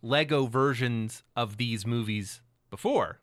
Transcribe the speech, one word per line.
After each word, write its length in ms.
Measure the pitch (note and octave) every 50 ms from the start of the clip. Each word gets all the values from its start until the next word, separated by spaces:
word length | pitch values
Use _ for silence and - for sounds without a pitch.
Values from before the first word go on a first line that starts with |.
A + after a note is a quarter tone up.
Lego 440 | - A#2 C3+ D3 D#3 D3 D#3 C#3 C3+
versions 760 | A#2 A2+ C3 C3+ C#3+ C3 A#2 B2+ A#2+ A#2 A2+ A2 A2 - - - _ -
of 220 | A#2+ A#2 G#2 G#2
these 280 | G#2 B2 A#2 A2+ G#2+ G2
movies 560 | A#2 A#2+ A#2+ A2 G#2+ G#2+ G#2+ G2 - - - _ _ _ _ _ _
before. 480 | - - - A3+ C#4+ G3+ F#2+ D#2 - -